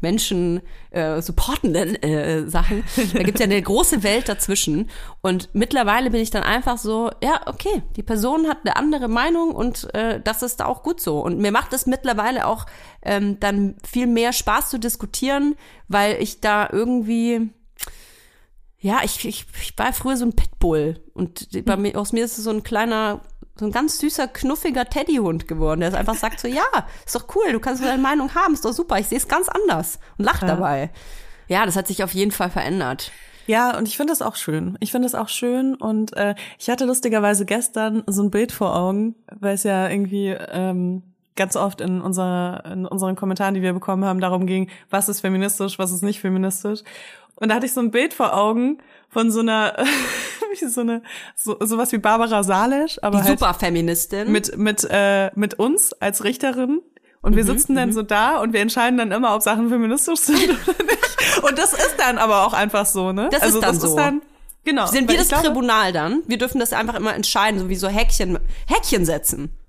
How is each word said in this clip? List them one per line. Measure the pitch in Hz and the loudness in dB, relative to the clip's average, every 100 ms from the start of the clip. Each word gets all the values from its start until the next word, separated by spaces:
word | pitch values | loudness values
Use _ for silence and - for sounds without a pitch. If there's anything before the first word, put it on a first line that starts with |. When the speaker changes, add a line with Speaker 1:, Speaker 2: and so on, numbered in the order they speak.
Speaker 1:
Menschen, | 165 214 - 185 175 170 - - - | 0 0 0 0 0 -2 -6 -16 -8
äh, | - 156 156 | -4 -2 -2
supportenden, | 170 - - 285 - 165 180 202 | -2 -2 0 0 0 0 0 -2
äh, | 151 151 147 160 156 | 0 0 0 -2 0
Sachen. | 165 - 208 - - 220 | 2 2 2 -2 -2 0
Da | 190 | 2
gibt's | 190 214 | 0 2
ja | 220 | 2
eine | 202 | 2
große | 180 202 370 277 | 2 2 2 2
Welt | 202 214 240 | 2 0 0
dazwischen. | 202 - 196 - 151 220 - - - | -4 -2 0 0 -2 -2 -8 -14 -6
Und | 190 185 - | -2 -2 -2
mittlerweile | 202 247 285 214 214 254 | -2 0 2 2 2 2
bin | 233 | 0
ich | 226 | 0
dann | 214 | -2
einfach | - 220 262 240 | 0 0 0 -2
so, | 214 220 233 - | -2 -2 -2 -2
ja, | 262 320 - | 0 0 -2
okay, | 262 381 381 - - | -6 -2 -2 -2 -8
die | |
Person | 214 226 226 311 320 | -2 0 0 2 0
hat | 294 214 | 0 -2
eine | - | 0
andere | 294 302 240 | 2 0 0
Meinung | 226 285 339 330 | 0 2 2 0
und, | - 233 233 - | 0 -2 -4 -6
äh, | - 226 220 | -4 -2 -2
das | 220 220 | -2 -2
ist | 247 - | -4 -4
auch | - - | -4 -2
gut | - 349 | -4 -4
so. | - 151 | -2 -2
Und | - 175 | -2 0
mir | 208 | 2
macht | 214 - | 2 0
es | 262 - | -2 0
mittlerweile | 262 269 220 214 254 - | 0 0 0 0 0 -2
auch, | 220 - - - - | -2 -6 -16 -20 -14
ähm, | - 202 202 202 | -4 0 0 0
dann | 202 202 202 - - | 0 0 0 -2 -6
viel | 240 247 | -2 2
mehr | 233 233 | 2 2
Spaß | 247 - 220 294 | 0 0 0 0
zu | 254 | -4
diskutieren, | 233 - 202 - 262 277 285 294 - - - | -4 -6 -8 -4 -2 2 0 -2 -8 -20 -2
weil | 202 208 - | 2 2 2
ich | 214 - | -4 -2
da | 214 208 208 | 0 2 2
irgendwie, | - 233 247 214 233 233 233 226 _ - - - - - - - _ _ - - _ | 0 0 0 0 0 2 0 -2 _ -20 -14 -12 -12 -20 -20 -20 _ _ -20 -20 _
ja, | 196 233 | -2 0
ich, | - - - | 0 -4 -8
ich, | 214 - - | -10 -12 -10
ich | - - | -10 -4
war | 220 | -2
früher | - 262 262 | -2 -2 0
so | 240 | 2
ein | - | 4
Pitbull | - - 180 156 151 165 - | 2 4 2 4 0 -4 -12
und | - 180 175 - 190 | -8 -6 -6 -10 -6
bei | - | -2
Speaker 2:
Hm. | 190 | 0
Speaker 1:
mir, | 202 - | 0 -2
aus | 202 | -2
mir | 226 233 | -2 -2
ist | 233 | -4
so | 220 | -4
ein | 214 | -4
kleiner, | 208 220 226 220 214 208 - - - - | -2 -2 0 0 -2 -4 -10 -18 -20 -8
so | |
ein | 208 | -4
ganz | 226 302 - | 0 -2 0
süßer, | 294 302 262 | -2 -2 -4
knuffiger | - 262 302 339 262 | -2 -2 -2 -2 -2
Teddyhund | 240 - 294 294 202 160 - | -2 -2 0 0 2 -2 -4
geworden, | 160 156 156 | -2 0 2
der | 175 | 0
einfach | 196 202 | 0 -2
sagt | 220 220 - | 0 -2 -4
so, | 240 | -4
"Ja, | 262 427 269 - - - | 0 2 0 -2 -12 -6
ist | 415 | -6
doch | - | -2
cool, | 381 415 | 0 2
du | 233 | 2
kannst | 254 254 | -2 -2
deine | 262 262 | 0 2
Meinung | 269 294 277 | 2 2 0
haben, | 339 381 | 2 2
ist | 302 214 | 2 0
doch | |
super, | 226 339 196 | -2 0 0
ich | 202 | 0
seh's | 247 - | -2 0
ganz | 302 370 | 0 0
anders", | - 403 170 160 - - - | 0 2 2 -2 -8 -14 -2
und | 202 | 0
lacht | 339 | 2
Speaker 2:
Ja. | 185 | 0
Speaker 1:
dabei. | 156 185 143 151 - - - - - - | 0 0 0 -4 -8 -16 -16 -16 -20 -4
Ja, | 185 | 0
das | 208 | 2
hat | 180 185 | 0 -4
sich | 196 | -4
auf | 180 | -4
jeden | 185 202 | 0 0
Fall | 196 180 | 0 -2
verändert. | 180 135 185 135 131 - - - - - | -2 -2 -2 -2 -6 -10 -16 -20 -20 -2
Speaker 2:
Ja, | 220 247 240 | 2 2 0
und | 220 | -2
ich | - | -2
finde | 294 | -2
das | 330 | -2
auch | - - | -2 -6
schön. | - 156 175 190 | -4 -4 -4 -6
Ich | 208 | -4
finde | 247 247 | -2 -2
das | |
auch | 247 214 | -2 -4
schön | - 247 247 269 | -4 -2 0 0
und, | 262 220 220 214 - | -2 -2 -2 -2 -2
äh, | 202 202 - - | -2 -2 -10 -10
ich | - | -4
hatte | 247 | 0
lustigerweise | 254 247 247 220 208 208 196 | 0 0 2 2 4 2 0
gestern | 208 240 - 220 214 214 | -2 -2 -2 -2 -2 -2
so | 196 | 0
ein | 202 | 2
Bild | 202 240 | 2 0
vor | - 190 175 | 0 -2 0
Augen, | 180 196 220 226 - | 0 0 -2 -4 -16
weil | 208 202 | -6 -4
es | 196 | -2
ja | 202 190 190 | 0 0 0
irgendwie, | 202 196 202 196 | 0 -2 -2 -2
ähm, | 190 - - 185 185 180 185 - _ _ | -4 -6 -4 -2 0 -2 -4 -8 _ _
ganz | - 190 - | -4 -2 0
oft | 196 190 | -2 -2
in | - 185 | -4 -2
unserer, | 190 185 185 180 180 180 - | -2 -2 0 0 -2 -6 -10
in | 185 185 | -8 -6
unseren | 196 190 185 | -4 -4 -2
Kommentaren, | 196 190 196 | -2 -2 0
die | 196 | 0
wir | 185 | 0
bekommen | 180 - 190 | -2 -2 0
haben, | 196 185 | 0 0
darum | 185 180 185 | 0 0 0
ging, | 190 185 - - | 0 -2 -6 -4
was | 196 202 | -2 -2
ist | 202 | -2
feministisch, | 190 190 202 202 196 190 | 0 0 0 -2 -4 -2
was | 190 | -4
ist | 180 | -2
nicht | 202 202 | -2 -2
feministisch. | 196 185 190 190 208 214 - - - - - - | 0 0 0 -2 -4 -6 -8 -20 -20 -20 -20 -4
Und | 220 | 0
da | 214 | 2
hatte | 247 | 0
ich | |
so | 254 | 0
ein | 233 | 0
Bild | 233 302 | 2 0
vor | - 233 | 2 0
Augen | - 208 226 247 302 - - _ | 2 2 2 0 -2 -8 -20 _
von | - 226 | 0 2
so | 220 | 2
einer, | 226 220 214 - | 2 2 0 0
<laughs> | 269 285 247 - - - 440 403 | 0 0 -2 -6 -8 -8 -6 -4
wie | 302 | -4
so | 233 | -2
eine, | 233 233 233 - - - | 0 -2 -6 -16 -14 -8
so, | - 208 | -6 -2
sowas | 226 226 247 | 0 0 0
wie | 233 | 2
Barbara | 214 220 226 220 | 4 4 4 2
Salisch, | 190 190 226 277 311 - | 2 2 4 2 0 -2
aber | 208 202 | 2 2
Speaker 1:
Die | |
Speaker 2:
halt | 185 277 | 4 4
Speaker 1:
Superfeministin. | 208 180 185 170 165 170 - 196 214 | 4 2 0 2 2 0 -2 -4 2
Speaker 2:
mit, | 214 202 - | 0 0 0
mit, | 208 208 - | 0 0 0
äh, | 202 202 196 196 | 2 4 4 2
mit | - 208 - | 0 -2 0
uns | 220 330 - | 0 2 0
als | - 202 202 | 0 -2 0
Richterin. | 202 254 277 247 254 302 - _ _ _ | -2 0 -2 -2 0 -2 -4 _ _ _
Und | 208 208 | 4 6
wir | |
Speaker 1:
Mhm, | 226 | 6
Speaker 2:
sitzen | 247 - | 2 2
dann | 269 247 | 2 2
Speaker 1:
mhm. | |
Speaker 2:
so | 220 | 0
da | 208 208 226 302 | 2 2 4 2
und | 233 | 2
wir | 220 | 2
entscheiden | 208 240 240 247 | 2 2 2 2
dann | 226 | 2
immer, | 196 247 | 2 2
ob | 214 | 2
Sachen | 214 220 233 | 2 2 2
feministisch | 240 226 269 - 330 | 2 2 2 0 0
sind | - 294 | 4 4
<laughs> | 370 320 - | 4 2 0
oder | 370 | -2
nicht. | 339 440 494 - - - | 0 0 0 0 0 2
Und | 302 277 | 2 2
das | 349 | 0
ist | - - - | 2 0 2
dann | 262 240 | 2 4
aber | 220 208 202 | 4 4 4
auch | |
einfach | - 208 208 208 | 2 0 0 0
so, | 196 185 | 0 0
ne? | 190 247 | 0 0
Speaker 1:
Das | 220 | 2
Speaker 2:
Also | - 220 | 4 4
Speaker 1:
ist | |
dann | 196 | 2
Speaker 2:
das | 170 | 2
Speaker 1:
so. | - | 2
Speaker 2:
ist | 151 | 2
dann, | 285 285 - _ - - | 2 0 -6 _ -20 -10
genau. | - 277 190 | -2 0 2
Speaker 1:
Sind | 247 247 | 2 4
Speaker 2:
Weil | 339 | 4
Speaker 1:
wir | |
Speaker 2:
ich | 359 | 4
Speaker 1:
das | 285 | 4
Speaker 2:
glaube | 320 | 2
Speaker 1:
Tribunal | 254 247 220 196 | 2 2 4 4
dann? | 170 156 269 330 | 2 0 -2 0
Wir | 226 | -2
dürfen | 247 269 | 0 0
das | 233 | 0
einfach | - 220 | 0 -2
immer | 226 214 | -2 -2
entscheiden, | - 208 214 208 208 | -2 0 2 2 0
so | 185 | -2
wie | 185 | -2
so | 190 | 0
Häkchen, | 202 226 - 190 175 - - - | 2 4 4 2 0 0 -2 0
Häkchen | - - 220 | 0 2 2
setzen. | 165 151 - - 147 - | 2 0 -2 -4 -8 -10